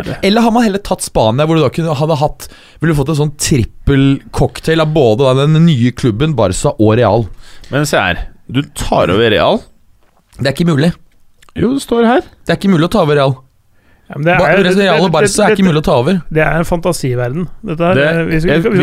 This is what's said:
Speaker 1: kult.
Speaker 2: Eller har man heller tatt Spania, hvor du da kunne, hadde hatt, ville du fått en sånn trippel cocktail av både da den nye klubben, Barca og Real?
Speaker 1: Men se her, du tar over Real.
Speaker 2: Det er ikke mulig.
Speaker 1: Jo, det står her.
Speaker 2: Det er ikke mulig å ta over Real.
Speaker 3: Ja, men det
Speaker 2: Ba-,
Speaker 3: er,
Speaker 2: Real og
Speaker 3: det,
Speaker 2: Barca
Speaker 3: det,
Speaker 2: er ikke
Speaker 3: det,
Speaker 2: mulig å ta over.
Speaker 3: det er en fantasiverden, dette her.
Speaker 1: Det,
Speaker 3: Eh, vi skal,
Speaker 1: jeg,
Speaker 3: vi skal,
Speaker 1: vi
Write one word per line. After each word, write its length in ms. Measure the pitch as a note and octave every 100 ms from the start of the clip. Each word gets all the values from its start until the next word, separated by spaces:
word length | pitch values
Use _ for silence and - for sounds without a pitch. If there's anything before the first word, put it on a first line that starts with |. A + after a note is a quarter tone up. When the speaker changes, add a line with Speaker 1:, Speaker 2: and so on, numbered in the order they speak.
Speaker 1:
kult. 140 | - -
Speaker 2:
Eller 180 | G3 A3
har 80 | A3+
man 100 | A3+
heller 160 | A3+ G3
tatt 240 | - F#3
Spania, 420 | - E3 A2 A#2+ D#3
hvor 100 | D#3+
du 60 |
da 60 | D3+
kunne, 260 | - E3 C3+
hadde 200 | D#3 D#3
hatt, 320 | D3+ - - - - -
ville 140 | D#3
du 40 | D3
fått 120 | C3+
en 80 | D3+ D3+
sånn 80 | -
trippel 840 | - C#3+ G#2+ - - C3+ C#3 C#3 -
cocktail 480 | - D3 - - D#3+
av 120 | D3+
både 300 | D#3 A#2+ G#2+
da 100 | C3+ C3 D3
den 200 | D#3 E3+
nye 260 | C3+ B2
klubben, 420 | - C3 G#2+ D#3 C3
Barca 360 | G2 F#2 D3 -
og 180 | G#2+ A2+
Real? 300 | A2 A2 G#2 - - - -
Speaker 1:
Men 140 | C3 D3
se 100 | D3+
her, 300 | F#2+ E2 - - -
du 120 | B2
tar 480 | D3 - - D#3+ E2+
over 200 | G2 A#2
Real. 300 | G2 G#2 A3 - _ _ _ _ _ _ -
Speaker 2:
Det 80 | C#3
er 60 |
ikke 160 | C3 E3+
mulig. 200 | C3+ E3 - - _ - _ - -
Speaker 1:
Jo, 180 | G#3+
det 80 | C4+
står 220 | - A#3 A3+
her. 140 | C4 - -
Speaker 2:
Det 60 | -
er 20 | E3
ikke 160 | G3
mulig 160 | F3 E3+
å 20 |
ta 120 | A3
over 120 | D#3 D3
Real. 200 | C3+ B2+ - _ _ _ _ _ -
Speaker 3:
Ja, 60 | C#3
men 60 | D#3
det 80 | F3+
Speaker 2:
Ba-, 80 |
Speaker 3:
er, 140 | F3 F#3+ F3+ F#3+
Speaker 2:
Real 240 | G3 D#3
og 60 | F3
Speaker 3:
det, 40 |
Speaker 2:
Barca 140 | D#3+ C#3+
Speaker 3:
det, 60 | -
Speaker 2:
er 140 | G#3
ikke 80 | G#3
Speaker 3:
det, 20 |
Speaker 2:
mulig 160 | F#3+ D3+
å 40 |
ta 100 | D3+ C3+
over. 260 | C3 F#3+ -
Speaker 3:
det 120 | D#3
er 140 | D#3 D#3
en 60 | E3+
fantasiverden, 800 | F3 F3+ D#3+ C3+ B2 B2 D3+ E3+ -
dette 160 | D3 D#3
her. 140 | E3+
Speaker 1:
Det, 100 | C3+
Speaker 3:
Eh, 200 | D3+ E3 E3
vi 120 | D#3+
skal, 100 | E3
Speaker 1:
jeg, 80 | D#3
Speaker 3:
vi 100 | G3
skal, 40 |
Speaker 1:
vi 60 | F#3+